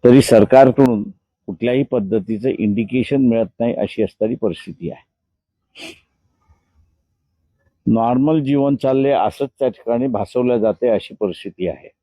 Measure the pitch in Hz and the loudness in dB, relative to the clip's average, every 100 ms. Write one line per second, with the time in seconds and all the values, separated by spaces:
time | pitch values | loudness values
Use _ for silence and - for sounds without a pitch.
0 | 120 131 - 113 104 131 135 123 131 110 | 6 6 6 4 6 6 6 6 2 2
1 | - - _ _ - 90 120 127 139 127 | -6 -14 _ _ -14 -6 -2 -2 -2 -4
2 | 98 110 98 110 123 - 107 104 107 123 | -2 -4 -4 -4 -4 -2 -2 -2 -2 -4
3 | 117 139 127 113 113 _ 117 - 101 - | -2 0 2 0 -2 _ -4 -2 -6 -4
4 | 101 _ 110 127 110 82 - - 82 - | -6 _ -6 -4 -6 -6 -14 -12 -12 -14
5 | _ _ _ _ _ _ _ - - - | _ _ _ _ _ _ _ -20 -20 -20
6 | _ _ _ _ _ _ _ _ _ _ | _ _ _ _ _ _ _ _ _ _
7 | _ _ _ _ _ _ _ _ - 113 | _ _ _ _ _ _ _ _ -2 0
8 | 117 127 147 160 139 143 139 139 135 135 | 0 0 0 0 0 0 0 0 0 0
9 | 135 123 104 - 139 _ 131 - 113 120 | 0 0 -2 -4 -10 _ -4 -4 -6 -4
10 | 135 107 101 123 123 120 107 101 123 104 | -2 -4 -4 -2 0 0 0 0 0 -2
11 | - - 104 82 98 - 90 69 - _ | -4 -6 -6 -6 -14 -8 -8 -8 -18 _